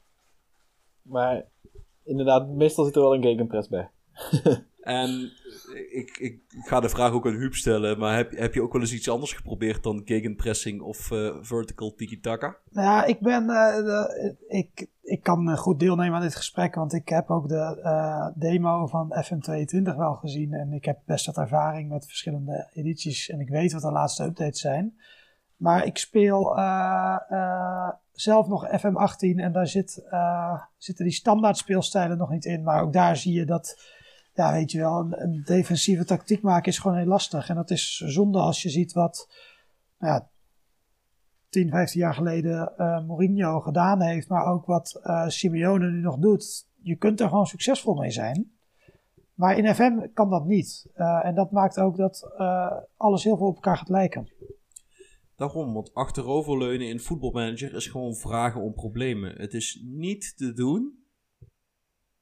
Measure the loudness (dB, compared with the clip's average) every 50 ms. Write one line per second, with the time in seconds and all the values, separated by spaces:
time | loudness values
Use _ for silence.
0 | _ _ _ _ _ _ _ _ _ _ _ _ _ _ _ _ _ _ _ _
1 | _ -6 -2 0 0 0 0 -2 -6 -10 _ _ -20 -20 -20 -20 -20 -20 _ _
2 | _ -6 -4 0 4 4 4 4 4 2 0 2 2 4 4 4 2 2 4 6
3 | 6 6 6 6 4 4 2 2 0 -2 -2 -2 -4 -2 -4 -6 -6 -8 _ _
4 | _ _ _ -16 -4 -2 0 2 4 4 2 2 0 _ _ _ -8 -6 -4 -2
5 | -2 -2 -4 -4 -8 -10 -12 _ -20 -20 -20 -20 -20 -18 -16 -16 -14 -12 -10 -10
6 | -10 -10 -12 -10 -10 -10 -10 -12 _ _ -20 -18 -6 -2 0 0 2 0 0 2
7 | 2 2 2 2 0 0 -2 -2 -4 -4 -4 -2 0 2 2 2 2 0 0 0
8 | 0 0 2 2 0 -2 -4 -4 -4 -2 0 -2 -2 0 0 -2 -2 -2 -4 -4
9 | -4 -2 -4 -2 -4 -6 -10 -10 -10 -10 -6 -4 -2 -2 -2 -2 -4 -4 -4 -4
10 | -4 -2 -2 -2 -2 -2 -4 -4 -4 -2 -4 -4 -4 -6 -8 -8 -10 -12 -12 -12
11 | -8 -6 -4 -4 -4 -4 -6 -8 -8 -6 -6 -6 -6 -6 -8 -10 -10 -10 -8 -10
12 | -10 -12 -10 -8 -6 -6 -6 -4 -6 -8 -8 -12 _ _ -4 0 4 4 4 6
13 | 4 4 2 2 2 2 2 2 2 2 4 6 6 6 4 2 0 0 0 0
14 | -2 -2 -4 -4 -6 -6 -6 -8 -10 -4 -2 -2 -2 -4 _ -14 -16 -16 _ _
15 | -8 -4 -4 -2 0 2 2 2 2 2 0 2 2 2 2 4 4 4 4 4
16 | 2 2 0 0 -2 -2 -4 -6 -8 -8 -2 -2 -2 -2 0 -2 -4 -2 -2 -4
17 | -2 0 0 0 0 0 0 0 0 0 -2 -2 -2 -2 -4 -4 -2 0 0 0
18 | 0 0 -2 -4 -4 -4 -4 -2 0 2 2 2 4 2 2 2 0 -2 -2 -2
19 | -4 -4 -4 -6 -4 -4 -4 -6 -4 -4 -4 -4 -4 -2 0 0 0 0 0 0
20 | 0 -2 -2 -2 -6 -6 -6 -4 -4 -4 -4 -6 -6 -6 -6 -4 -4 -4 -4 -4
21 | _ -4 -4 -2 -2 -4 -4 -4 -4 0 0 0 0 0 -2 -4 -6 -6 -8 -8
22 | -8 -10 -12 -10 -8 -6 -6 -6 -6 -6 -6 -8 -8 -10 _ -6 -4 -4 -4 -4
23 | -4 -6 -6 -6 -6 -8 -8 -8 -6 -2 0 0 2 0 0 -2 -4 -2 0 0
24 | 0 0 -2 -4 -4 -4 -4 -4 -4 -4 -4 -4 -2 -2 -2 0 -2 -4 -6 _
25 | _ -20 -20 -20 _ _ _ _ _ _ _ -2 2 4 4 4 2 0 -2 -4
26 | -4 0 4 4 6 6 6 4 2 2 2 0 0 0 0 0 0 0 0 0
27 | 0 0 -2 -2 -4 -4 -4 -2 -2 -2 -2 -2 -4 -4 -4 -4 -6 -6 -8 -10
28 | _ _ _ -4 2 4 6 6 6 4 2 -2 -2 -2 -2 0 2 2 2 2
29 | 2 0 0 2 2 2 2 2 0 0 0 2 0 2 0 0 -2 -2 -6 -16
30 | -12 -6 -2 -2 0 0 0 -2 -2 -4 -4 -6 -8 -14 _ _ -12 -10 -6 -2
31 | -2 -2 -2 0 2 4 4 6 6 4 2 2 0 0 0 0 0 0 0 0
32 | 0 0 0 -2 -2 -2 -2 -4 -2 -4 -4 -2 0 2 2 2 2 4 4 6
33 | 6 6 4 2 0 0 0 2 2 0 0 -2 -4 -6 -14 -18 -20 -20 -20 -20
34 | -20 -20 -20 _ _ _ _ 2 2 4 4 2 0 0 0 0 0 0 0 0
35 | -2 -4 -4 -4 -4 -2 -4 -2 0 2 4 4 4 2 0 0 2 2 2 2
36 | 2 2 0 0 0 0 0 2 2 4 2 4 2 2 -2 0 0 0 0 2
37 | 2 2 2 2 2 0 -4 -4 -4 -2 -2 -2 -2 -2 -2 -2 -2 -4 -6 -6
38 | -6 -2 2 2 4 4 4 4 4 2 2 0 -2 -2 0 0 0 0 2 2
39 | 2 2 0 -6 -16 -18 _ -20 -20 -20 -20 _ _ _ _ _ _ _ _ _
40 | 0 0 0 0 -2 -6 _ _ _ _ _ _ _ _ _ _ _ _ _ _
41 | _ _ _ _ _ _ _ _ _ _ 0 2 2 2 2 0 0 0 0 0
42 | 0 0 0 0 -2 -2 0 0 -2 -2 -2 -2 -4 -6 -4 -2 -2 0 0 -2
43 | -4 -4 -2 0 2 2 2 2 0 0 -2 -2 -2 -2 2 2 4 4 4 4
44 | 2 2 0 -2 -4 -2 0 0 2 2 0 -2 0 0 0 -2 -2 -4 -10 -10
45 | -6 -4 -2 -2 -2 -2 -2 -2 -2 0 0 2 2 2 4 4 2 2 0 0
46 | -2 -2 0 2 4 4 4 4 2 -4 -12 -14 -14 _ _ _ -6 -6 -4 0
47 | 2 2 2 2 2 2 4 2 2 2 0 -2 -2 0 0 0 0 -2 -2 0
48 | -2 -4 -4 -2 -4 -2 -2 -2 -4 -4 _ _ _ _ _ _ _ _ _ _
49 | _ _ _ _ _ _ _ 0 2 4 4 4 4 4 4 6 4 4 4 2
50 | -2 -2 0 2 2 2 2 2 2 2 2 2 2 0 -6 -16 -18 -14 _ -2
51 | 0 2 2 2 0 0 2 2 0 2 4 4 2 4 4 2 2 2 2 2
52 | 0 0 -2 -4 -14 -14 -6 -4 -2 0 0 0 0 -2 -4 -6 -8 -12 _ 0
53 | 2 2 2 4 2 2 2 2 2 0 0 0 0 0 0 0 0 0 2 2
54 | 2 2 0 -4 -10 -12 -14 -18 -20 -20 -20 _ _ _ -20 -20 -20 _ _ -20
55 | -20 _ _ _ _ _ _ -6 -6 -4 -4 -4 -4 -4 -4 -6 -6 -6 -6 -4
56 | -4 -4 -4 -4 -4 0 0 0 0 0 0 0 0 0 -2 -2 -4 -4 -6 -8
57 | -6 -6 -6 -4 -4 -4 -2 -2 -2 -2 -4 -6 -8 -10 -8 -8 -8 -8 -8 -6
58 | -6 -6 -8 -8 -6 -4 -2 0 0 0 -2 -4 -6 -6 -6 -8 -10 -8 -6 -4
59 | -4 -2 -4 -4 -6 -8 -10 -10 -10 -8 -8 -6 -6 -8 -10 -12 -14 -14 -10 -8
60 | -6 -6 -6 -8 -10 -12 -10 -8 -8 -6 -4 -2 -2 0 0 0 -2 -4 -8 _
61 | _ _ _ _ _ _ _ _ -20 -20 _ _ _ _ _ _ _ _ _ _
62 | _ _ _ _